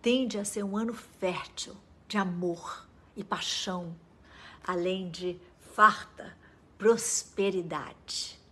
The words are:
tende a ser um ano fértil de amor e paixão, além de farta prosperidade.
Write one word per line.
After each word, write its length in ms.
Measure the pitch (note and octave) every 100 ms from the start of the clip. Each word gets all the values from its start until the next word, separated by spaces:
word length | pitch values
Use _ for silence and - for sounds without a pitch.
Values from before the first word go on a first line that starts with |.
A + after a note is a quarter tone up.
tende 340 | A#3 B3+ B3 G#3
a 80 |
ser 200 | G3+ G#3+
um 120 | G3+ G3+
ano 160 | A3+
fértil 840 | A3 - - F#3 F3 - - - - - - -
de 100 | G#3
amor 680 | F#3 F3 F3+ E3+ - - - - - -
e 60 |
paixão, 720 | G3 F#3 - - - F#3 E3+ E3+ - - - - - -
além 460 | - F3+ F3+ F#3+ F#3
de 320 | E3+ F3+ F3 - - -
farta 640 | - G#3+ - - - - - - - - -
prosperidade. 1600 | G#3 A3+ - - - - G3 F#3+ E3 D#3 B2+ - - - - - -